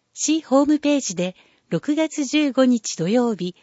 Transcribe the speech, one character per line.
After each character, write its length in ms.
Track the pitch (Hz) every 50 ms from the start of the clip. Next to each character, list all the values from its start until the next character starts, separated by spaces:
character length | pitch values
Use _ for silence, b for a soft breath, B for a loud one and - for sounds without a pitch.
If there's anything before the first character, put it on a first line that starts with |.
| _ _ -
市 280 | - - - 311 320
ホ 220 | - - 254 277 294
ー 20 |
ム 140 | 277 302 294
ペ 180 | - 285 294
ー 20 | 277
ジ 160 | - - 180
で 220 | 170 175 185 185 b b b b b b b
六 260 | 170 165 - - 302
月 300 | 311 320 311 - 302 285
十 260 | 247 - 302 302 277
五 140 | 233 262 262
日 320 | 254 247 226 - - -
土 100 | - 160
曜 280 | 180 220 247 240 233 220
日 200 | 165 175 180 b b